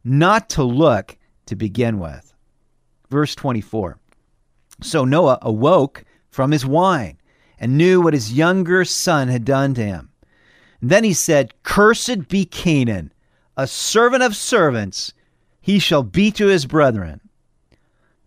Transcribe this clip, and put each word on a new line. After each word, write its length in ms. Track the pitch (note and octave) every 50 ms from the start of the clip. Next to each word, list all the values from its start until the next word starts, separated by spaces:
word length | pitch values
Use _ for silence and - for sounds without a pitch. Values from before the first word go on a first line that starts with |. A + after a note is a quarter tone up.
| -
not 460 | A#2+ C3 C#3+ D#3+ F#3 G#3 A3+ A3 -
to 140 | - E3 C#3
look 540 | B2 A#2+ C3 D#3+ D3+ A#2+ G2+ G2 - - _ _ _ _ _ _ -
to 80 | A2
begin 420 | G2 A2 G#2 F#2+ A#2 B2 A#2 A2 G2+
with. 360 | F2 D#2+ C#2 A#1+ - _ _ _ _ _ _ _ _ _ _ _ _ _ _ _ _ -
Verse 260 | C3 C#3+ D3+ C#3 -
twenty-four, 640 | - - C#3+ B2 A2 G2+ - - A2 G2 E2+ - - _ _ _ _ _ _ _ _ _ _ _ _ _ _ - -
"So 220 | - - - D#3 C3
Noah 340 | B2+ C#3+ E3 F#3 C#3+ B2+ -
awoke 640 | - B2 A2 G#2+ B2 D3+ F#3 F3 C3+ - - - - _ _ _ _ _
from 220 | _ - C3 C#3
his 140 | D#3 D3+ B2
wine 520 | C3 C#3 D#3+ F3+ F#3+ F3+ D3 A2 E2 D2 _ _ _ _ _ _ _ _ -
and 200 | - A#2+ C3 D3
knew 220 | E3 F#3 F#3 F3+
what 140 | F3 D#3+ D3+
his 180 | C#3 A2 G#2
younger 540 | A#2 C3 D#3+ F3 F#3 F#3+ F#3 E3 F3+ F#3 F3+
son 420 | F3 - - - F#3 E3+ D3 C3+ B2+
had 160 | B2+ B2 A2+
done 300 | A#2 C3+ C3+ C#3 C#3 C3+
to 100 | A#2+ A2
him. 260 | G#2 F#2+ E2 D#2 - _ _ _ _ _ _ _ _ _ _ _ _ _ -
And 100 | - A#2+
then 120 | E3+ G#3+ A3+
he 100 | A3 E3+
said, 400 | - - - D#3+ C#3+ C3 A2+ - _ -
'Cursed 640 | - - G3 G3+ G#3+ A3+ - - - B3 G3+ D3 -
be 180 | - G3 F#3+
Canaan, 680 | - - - - F3+ D#3 C#3+ B2+ A#2 G#2 F#2 D#2+ C#2+ _ _ _ _ _ _ _ _ - -
a 80 | C3+
servant 580 | C3 - - - - - G#3+ A#3 B3 B3+ B3+ B3+
of 120 | B3 G#3
servants, 800 | - - - B3+ A3 F3 D3 B2 A2+ G#2 F#2+ - - - - - _ _ _ _ _ _ _ _ _
he 200 | - - G3 G3+
shall 240 | - - E3+ D3 B2+
be 260 | G#2 F#2 E3 G3+ G#3+
to 140 | G#3 - G#3
his 200 | G3 G3 E3+ C3+ B2+
brethren.'" 540 | - D#3 D3 C3 A#2 G#2 F#2 D#2+ D2+ - _ _ _ _ _ _ _ _ _ _ _ _ _ _ _ _ _ _ _ _ _